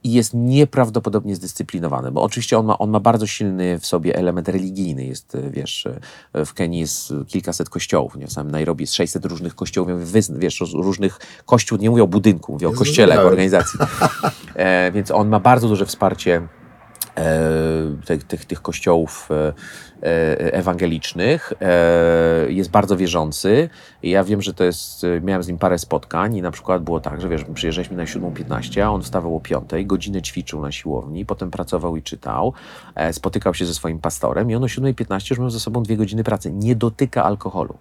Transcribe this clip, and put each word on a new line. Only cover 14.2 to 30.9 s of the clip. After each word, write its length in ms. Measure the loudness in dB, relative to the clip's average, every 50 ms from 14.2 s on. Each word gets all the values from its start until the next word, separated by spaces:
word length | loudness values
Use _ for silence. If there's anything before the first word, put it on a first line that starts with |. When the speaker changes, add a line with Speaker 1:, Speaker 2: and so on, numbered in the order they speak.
| -4 -4 -4 -4 -18 -12 -2
Speaker 1:
E, 360 | 0 2 4 4 4 4 2
więc 180 | 0 -2 -2 2
on 180 | 2 2 4 4
ma 120 | 2 4
bardzo 280 | 6 6 6 6 6 2
duże 180 | 2 2 0
wsparcie, 640 | -2 -2 0 0 0 0 0 2 2 2 2 0 -6 -14 -20 -20 -20 -20 -20 -20 -20 -12 -12 -12 -10 -4
e, 240 | -2 0 2 2 2 2 2 2 2 2 0 0 0 -2 -2 -6 -8 -2
tych, 180 | -2 -2 -2 -2
tych, 200 | -6 -8 -8 -6
tych 180 | -10 -10 -8
kościołów, 680 | -6 -8 -8 -2 2 4 4 4 2 -2 -6 -14 -6 -4
e, 220 | -2 0 0 0 -2 -6 -16 -18 -18 -18 -20 -20 _ -6
e, 520 | -2 0 2 2 2 2 0 0 0 0 0
ewangelicznych, 1000 | 0 0 0 0 0 0 -2 -2 -2 -6 -8 -4 0 0 2 0 0 -2 -8 -8 -4
e, 920 | 2 4 4 6 6 6 6 6 6 4 4 4 4 4 4 2 0 0
jest 180 | 0 -2 -2 2
bardzo 260 | 2 2 4 4 2
wierzący. 720 | 0 2 0 0 0 -2 -2 -4 -2 2 4 4 4 4 0 -4 -16 -20 -20 _ _
I 80 | -2 2
ja 140 | 2 2 4
wiem, 180 | 2 0 -2
że 120 | -2 -6 0
to 100 | 2 2
jest, 400 | 2 2 -2 -10 -14 -10 -6 -2
e, 160 | -2 -2 0
miałem 220 | 0 -2 -2 -2
z 60 | -2 -4
nim 100 | -4 0
parę 200 | 2 2 2 0
spotkań 580 | 0 -2 -4 -4 -4 -4 -2 -2 -2 0 -2
i 60 | -4
na 80 | -4 -6
przykład 320 | -6 -6 -2 -2 -2 -2
było 180 | 0 -2 -4 -4
tak, 200 | -4 -6 -8 -6
że 80 | -4 -4
wiesz, 160 | -4 -4 -4 -8 -8
przyjeżdżaliśmy 420 | -4 -4 -4 -2 -4 -6 -6 -8
na 100 | -8 -8
siódmą 260 | -8 -6 -6 -6 -6 -8
piętnaście, 520 | -8 -8 -6 -6 -6 -6 -4 -2 0 0
a 40 | 2
on 120 | 0 -2
wstawał 340 | -4 -4 -4 -4 -2 -2 -6
o 40 | -6
piątej, 460 | -4 -4 -4 -4 -4 -4 -4 -4 -2
godzinę 360 | 0 -2 -2 -2 -4 -6 -6
ćwiczył 380 | -6 -6 -8 -8 -8 -8 -8 -8
na 120 | -8 -8
siłowni, 540 | -8 -8 -6 -6